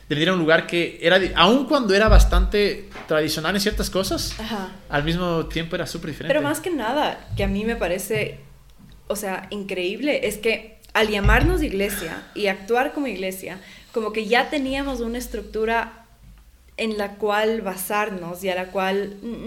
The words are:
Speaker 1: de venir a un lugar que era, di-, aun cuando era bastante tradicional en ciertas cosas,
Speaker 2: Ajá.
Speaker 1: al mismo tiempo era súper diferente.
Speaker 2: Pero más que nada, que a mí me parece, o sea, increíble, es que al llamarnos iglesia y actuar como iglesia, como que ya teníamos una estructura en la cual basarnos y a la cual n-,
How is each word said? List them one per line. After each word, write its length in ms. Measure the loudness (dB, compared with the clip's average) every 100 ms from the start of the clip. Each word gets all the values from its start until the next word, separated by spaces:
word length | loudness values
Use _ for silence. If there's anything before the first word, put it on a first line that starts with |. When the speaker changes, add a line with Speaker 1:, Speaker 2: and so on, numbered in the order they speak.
| -4
Speaker 1:
de 60 |
venir 140 | 0 2
a 60 |
un 60 | 2
lugar 260 | 6 4 4
que 320 | -2 -2 0
era, 180 | 4 4
di-, 120 | 4 6
aun 300 | 6 6 4
cuando 280 | 2 4
era 140 | 4 8
bastante 840 | 8 8 4 2 2 2 0 -8 -12 -2
tradicional 460 | 0 0 0 0
en 60 | 0
ciertas 260 | 0 0 -2
cosas, 500 | 0 0 -2 -4 -8
Speaker 2:
Ajá. 340 | -6 -6 -8 -12 -4
Speaker 1:
al 140 | -2
mismo 420 | 0 0 0 0 -2
tiempo 280 | -4 -4 -4
era 100 | -6
súper 240 | -8 -8
diferente. 240 | -6 0
Speaker 2:
Pero 80 | 0 0
más 140 | -2
que 100 | -4
nada, 560 | -4 -2 0 0 -2 -6
que 100 | -4
a 40 | -2
mí 160 | 0
me 120 | -2 -2
parece, 640 | -2 -2 -2 -4 -4 -8 -18 -20 -20 -20 -20 -14 -8
o 100 | -6
sea, 300 | -4 -6 -6
increíble, 760 | -10 -6 -4 -4 -2 -2 0 -2
es 100 | -2
que 380 | -2 -2 -4 -20 -4
al 160 | 2 2
llamarnos 540 | 2 4 6 6 2
iglesia 640 | 0 0 -2 -4 -8 -10 -12
y 140 | -4 -2
actuar 440 | -2 0 0 0
como 140 | -2 -4
iglesia, 520 | -4 -4 -6 -10 -12 -16 -20 -10
como 200 | -4 -4
que 140 | -2 2
ya 240 | 2 2
teníamos 500 | -2 -2 -2 -4 -4
una 160 | -4 -6
estructura 840 | -6 -8 -6 -4 0 0 -2 -8 -20 _ -20 -20 -20 -20 _ -6
en 220 | -4 -2
la 160 | -4
cual 460 | -2 0 2 2 0
basarnos 800 | -2 -6 -4 -2 -2 -4 -8 -6
y 60 | -4
a 60 |
la 120 | -4 -2
cual 500 | -2 0 0 -2 -8
n-, 240 | -10 -8